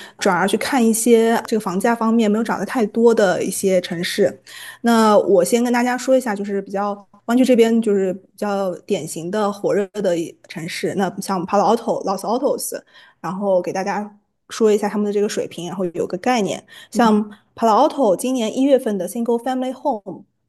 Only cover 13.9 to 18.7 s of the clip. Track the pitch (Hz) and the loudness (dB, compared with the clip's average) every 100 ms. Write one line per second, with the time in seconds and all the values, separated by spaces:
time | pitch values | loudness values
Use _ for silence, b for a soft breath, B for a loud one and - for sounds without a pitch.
13.9 | 190 208 - _ _ _ - 220 208 208 | -4 -6 -14 _ _ _ 0 2 4 0
14.9 | 208 208 208 208 - 156 - 170 185 180 | -2 -2 0 -2 -2 -8 -8 -10 -6 -6
15.9 | 170 185 180 247 247 190 - - B B | -4 -4 -4 -2 0 0 -4 -10 B B
16.9 | 208 233 214 214 B B - 226 214 302 | 2 4 4 0 B B -2 2 4 4
17.9 | 302 247 170 247 262 220 - 269 | 2 2 2 0 -4 -4 0 2